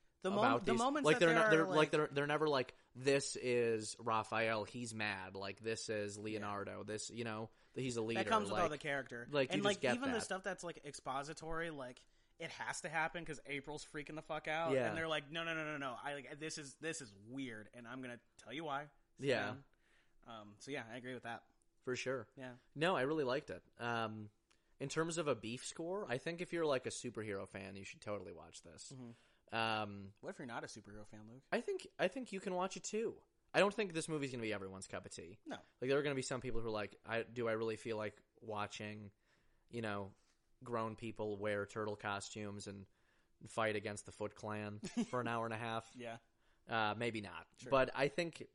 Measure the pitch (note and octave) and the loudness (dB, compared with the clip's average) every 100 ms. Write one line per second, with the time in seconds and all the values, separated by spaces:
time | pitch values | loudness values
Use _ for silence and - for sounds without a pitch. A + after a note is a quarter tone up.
0 | _ _ F#3 G3+ A#3 A#3 F#3+ A3+ B3+ D4 | _ _ 0 6 6 6 4 4 4 6
1 | D#3 D#3+ E3+ E3 E3 D#3+ D#3 D#3 D#3 D3+ | 8 8 8 8 8 8 8 6 6 6
2 | D3+ C#3 C#3+ D3 D#3 C#3 B2+ - _ A#2+ | 4 2 2 4 4 4 2 -4 _ 0
3 | C3 C#3 - - B2+ A#2+ A#2 A2 G#2+ - | 6 6 4 -2 4 6 6 2 0 -4
4 | A#2 A2 G#2+ A2 A2+ A2 G2+ B2 A#2+ A2 | 2 2 4 2 4 2 0 -4 -6 0
5 | G#2 G2 F#2 G2 G2 G2 A2 A2+ - G#2+ | 0 0 -4 -6 -6 -4 -2 -2 0 0
6 | G#2 G#2 G#2+ G#2+ G#2 G2+ G2 G2 G2+ G#2+ | 0 -4 -4 -2 -2 -2 -4 -6 -6 -6
7 | - A2+ A2+ G#2+ A2 _ - - C3 A#2 | -6 -6 -4 -4 -6 _ -12 -4 -2 0
8 | A2 A#2 G3+ A3 G3+ G#3 E3 D3 D#3 C#3 | 2 2 4 2 2 2 2 2 -2 -2
9 | B2+ A#2+ A#2+ C#3+ C3 F#3+ G3+ G3 B2 A#2+ | -4 -10 0 2 4 4 2 4 4 4
10 | - A#3 - F#3+ G3 F3+ E3+ - C#3+ - | 2 0 0 -2 -2 -4 -6 -8 -10 -8
11 | C#3 C3 C#3+ D#3 D#3+ E3 E3 D3 B2+ B2+ | -4 -2 -4 -6 -4 -2 -2 -4 -8 -10
12 | - _ _ - E3 - A#3+ - E3+ D#3+ | -20 _ _ -10 -10 -4 -4 -2 -2 0
13 | D#3+ F3 D#3+ D3 - C#3+ C#3 D3+ - D#3 | 0 -2 -8 -8 -6 -6 -6 -10 -8 -8
14 | C#3+ D#3 - D#3 - D#3 E3 C3 A#2 G#2+ | -8 -8 -6 -4 -2 0 4 4 4 0
15 | D#3+ D3+ C#3 E3 E3 D#3+ D3+ D3 C#3 A2+ | 0 0 -2 -4 -2 -2 -2 -2 -4 -4
16 | C#3+ C#3+ B2 D3 D#3 D#3+ C#3 - D#3 D#3 | -6 -6 -8 -8 -6 -6 -10 -6 -6 -6
17 | B2 G2 G#2+ C3+ C3 A2 G#2 B2 A#2 C3 | -8 -14 -10 -6 -6 -6 -12 -14 -10 -8
18 | B2+ A#2+ _ - G#2 C#3 D#3+ C#3 D3 _ | -8 -10 _ -20 -10 -6 -4 -4 -6 _
19 | _ - C3+ A#2 G#2 C#3 - _ _ _ | _ -4 2 2 2 -6 -12 _ _ _
20 | _ - A#2 A2+ G#2 G#2 - C#3 A2+ B2 | _ -20 -16 -16 -16 -16 -8 -8 -6 -10
21 | B2 B2 A#2 A2+ _ _ _ _ - B2 | -8 -8 -8 -10 _ _ _ _ -2 0
22 | B2+ C3 G#2+ - B2+ B2 _ C#3+ E3 E3 | 0 -2 -4 -10 -12 -12 _ 0 2 4
23 | C3 D#3+ B2+ C#3 - - - - A#2 A#2 | 4 2 2 0 -2 -10 -12 -6 -2 0
24 | A2+ A2 G#2+ _ _ _ _ - C#3 D#3+ | 0 -4 -10 _ _ _ _ -8 -4 0
25 | E3 D#3+ D3 A2 A2 B2 - - E3 G3 | 0 0 0 0 -2 -6 -8 -6 -4 -4
26 | D#3+ B2+ E3 E3+ F3 E3+ D#3 C3 A2 - | -2 -2 -2 -4 -4 0 4 2 0 -4
27 | B2 A2 G#2+ G2 F#2+ G2 F#2+ G2 G2 - | -6 -4 -4 -4 -4 -8 -8 -10 -10 -10
28 | G#2+ G2+ F#2 E2+ E2+ - E2+ G2 - C3 | -6 -4 -6 -12 -14 -16 -18 -16 -14 -12
29 | A#2+ A#2 _ _ - A2 A2+ A2 G#2 G2+ | -14 -16 _ _ -4 0 2 2 -2 -6
30 | G2 - D3+ G3+ C3 B2 - A2+ G2+ G#2 | -12 -12 -12 -10 -8 -8 -8 -12 -14 -16
31 | G#2 G#2+ G#2+ B2+ - G3+ E4 F#4+ - - | -14 -16 -16 -16 -2 -2 0 -4 -4 0
32 | F#3 C4+ B3 G3 F#3+ F3+ F#3 F3+ - G#3+ | 0 0 -6 -4 -2 0 -2 -4 -4 -2
33 | G#3+ - _ _ _ D#3+ G3 G3 G3+ D#3+ | -2 -4 _ _ _ 6 6 6 0 0
34 | D#3 D#3 C#3 B2 A2 G2+ F#2+ F#2+ - G2 | 0 0 0 0 0 0 -2 -8 -8 -8
35 | F#2+ - E2 G2+ D#4+ - - - B2+ C#3 | -8 -12 -12 -14 -12 -12 -12 -4 4 4
36 | D3 C3+ - B2+ B2 A2+ A2+ G#2+ G2+ - | 4 0 -2 -2 0 2 2 0 -2 -6
37 | - A2+ - A#2+ A2+ A2 A2+ G#2+ A#2+ G#2+ | -2 -2 -2 0 2 2 0 -2 -2 -2
38 | G#2+ - _ - A2 G#2 G#2 - G#2+ G#2+ | -4 -6 _ -16 -6 -4 -4 -4 -8 -8
39 | G2+ _ _ _ _ _ _ A#2 A2 G2+ | -12 _ _ _ _ _ _ -4 -2 -2
40 | G2 - _ _ _ - B2 A#2 A2+ G#2+ | -4 -10 _ _ _ -16 -4 -2 -2 -4
41 | A2+ G#2 G#2+ G2+ G#2 G#2 G2+ A2+ G#2+ G#2 | -8 -4 -2 0 2 2 0 -2 -2 -2
42 | G#2 G2+ - A2 G#2 G2+ G2+ G2 F#2+ _ | -2 -2 -4 -8 -8 -6 -8 -10 -14 _
43 | _ _ _ _ - - A2 G#2 G#2 G#2 | _ _ _ _ -8 0 2 2 -2 -6
44 | - - G#2 - G#2+ G#2+ G#2 G#2 F#3 A#3+ | -10 -6 -6 -4 -6 -4 -4 -6 -6 -4
45 | G#3+ B2 A#2+ A#2 A2+ A2 A#2 A2+ - B2+ | -2 0 0 0 -2 -2 -2 -4 -4 -10
46 | A#2 A#2 _ _ _ _ - A2+ G#2+ G#2+ | -10 -10 _ _ _ _ 0 2 4 4
47 | A#2+ A2 G2 E2+ - - B2 C3+ C3 - | 0 0 -4 -10 -14 -12 4 6 6 4
48 | C#3+ - E3+ - - | 2 2 -2 -4 -8